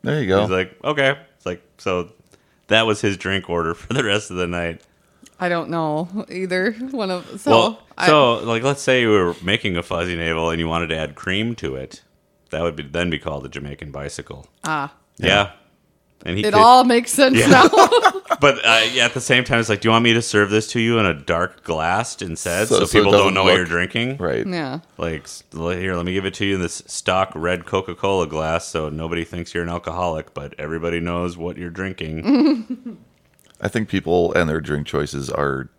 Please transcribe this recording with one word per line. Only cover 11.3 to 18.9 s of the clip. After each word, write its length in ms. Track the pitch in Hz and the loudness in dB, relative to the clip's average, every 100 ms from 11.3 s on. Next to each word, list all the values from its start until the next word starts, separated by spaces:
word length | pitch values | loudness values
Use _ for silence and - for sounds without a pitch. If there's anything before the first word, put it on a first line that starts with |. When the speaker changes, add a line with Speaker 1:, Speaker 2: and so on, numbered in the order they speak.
| 95 113 117 | -4 -4 -6
Speaker 2:
to 200 | 78 65 | -8 -8
it. 260 | 67 - _ _ _ _ _ | -10 -16 _ _ _ _ _
That 100 | 76 | -4
would 140 | 85 76 | -4 -4
be, 60 | |
then 260 | 71 80 87 | -8 -4 -2
be 80 | 78 | -4
called 260 | 85 73 67 | -6 -10 -10
a 40 | |
Jamaican 420 | - 71 71 76 | -12 -12 -14 -14
bicycle. 560 | 69 71 - - 131 - _ | -12 -12 -12 -14 -18 -20 _
Speaker 3:
Ah. 300 | - 156 139 _ _ - | -8 -6 -8 _ _ -4
Speaker 2:
Yeah. 100 | 92 | 2
Speaker 1:
Yeah. 240 | 101 98 - _ _ _ _ _ _ - | 2 0 -6 _ _ _ _ _ _ -6
Speaker 2:
And 120 | 92 | -2
he 60 | 214 | 2
Speaker 3:
It 80 | |
Speaker 2:
could 80 | 208 | 6
Speaker 3:
all 220 | 226 254 247 | 8 8 6
makes 260 | 240 247 | 2 0
sense 260 | - 269 262 | 2 4 6
Speaker 2:
Yeah. 100 | - | 6
Speaker 3:
now. 220 | 269 285 | 8 8
<laughs> 500 | 359 - 466 392 381 - - | 6 6 6 2 0 -6 2
Speaker 2:
But, 260 | 143 123 - | 4 4 4
uh, 160 | 113 113 | 4 2